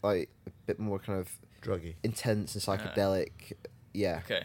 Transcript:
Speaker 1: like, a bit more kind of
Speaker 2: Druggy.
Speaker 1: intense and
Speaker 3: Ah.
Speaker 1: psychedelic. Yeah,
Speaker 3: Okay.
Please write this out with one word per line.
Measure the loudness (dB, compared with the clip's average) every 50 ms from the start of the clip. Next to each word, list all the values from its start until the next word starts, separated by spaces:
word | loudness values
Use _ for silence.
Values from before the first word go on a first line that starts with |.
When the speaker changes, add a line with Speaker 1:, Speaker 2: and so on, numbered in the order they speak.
Speaker 1:
like, | 2 4 4 4 2 -2 -8 _ -16
a | -16 -16 -6 -4
bit | -4 -2 -2
more | -2 -2 -2 -2
kind | -2 -2 -2 -2
of | -4 -6 -8 -16 -18 -20 -20 -8
Speaker 2:
Druggy. | -4 -2 -2 -2 -4 -6 -6 -4
Speaker 1:
intense | -2 -2 -2 0 2 2 2 2 0 -2 -4
and | -4 0
Speaker 3:
Ah. | 0 0 0 -2
Speaker 1:
psychedelic. | 0 2 4 4 4 4 4 2 -2 -4 -12 -16 -16 -14 -14 -16 -18 -18 -20 -18 -8
Yeah, | -2 0 2 2 2 0 -2
Speaker 3:
Okay. | -2 -2 -2